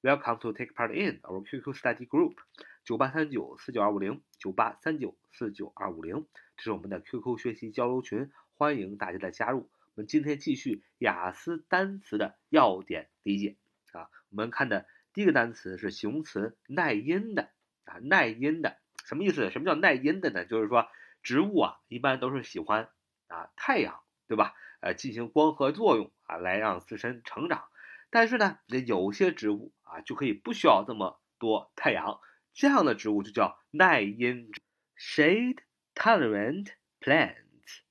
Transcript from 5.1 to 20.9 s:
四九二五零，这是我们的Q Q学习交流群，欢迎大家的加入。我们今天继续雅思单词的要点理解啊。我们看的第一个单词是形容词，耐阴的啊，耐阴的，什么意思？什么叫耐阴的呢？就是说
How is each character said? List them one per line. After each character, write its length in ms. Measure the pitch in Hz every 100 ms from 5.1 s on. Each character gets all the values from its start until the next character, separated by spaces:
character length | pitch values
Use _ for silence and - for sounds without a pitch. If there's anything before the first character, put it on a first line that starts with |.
| _ _
四 180 | - 113
九 220 | 101 101 -
二 160 | 98
五 100 | 82
零， 240 | 82 113 156 - _ -
这 80 |
是 80 | 113
我 60 | 95
们 120 | 95
的 120 | 92
Q 180 | - 123
Q 180 | 123 113
学 160 | 123
习 160 | 107 113
交 180 | 107 123
流 140 | 127
群， 300 | 127 104 139 _ _ _
欢 200 | 147 139
迎 180 | 95 104
大 160 | 95
家 60 | 90
的 120 | 92
加 200 | - 113
入。 200 | 131 - _ _ -
我 60 |
们 60 | 107
今 160 | 151
天 160 | 147 143
继 160 | 151 139
续 280 | 135 107 _ _
雅 340 | 113 87 90
思 320 | - - 165 _
单 320 | 180 196 196
词 180 | - 107
的 200 | - _ _
要 340 | 151 120 92
点 280 | 95 85 - _
理 140 | 104 101
解 200 | 101 - _ _ _
啊。 160 | 87 82 - _
我 80 | 101
们 120 | 113
看 180 | - 135
的 160 | 98 - _ _
第 120 | -
一 20 | 196
个 80 |
单 180 | 135 117
词 260 | 113 - 90
是 140 | 104
形 200 | - 104
容 120 | 143
词， 320 | 151 104 107 _ -
耐 260 | 147 160
阴 420 | 107 131 180 226 185
的 140 | - _ _ _
啊， 160 | - -
耐 240 | 131 185 123
阴 340 | 113 143 160
的， 160 | - - _ -
什 140 | - 151
么 80 | 196
意 60 |
思？ 200 | 147 98
什 80 | 123
么 60 | 170
叫 100 | 156
耐 200 | 185 131
阴 260 | 139 190
的 80 | 170
呢？ 160 | 95 87
就 160 | 113
是 80 | 107
说 180 | 120 -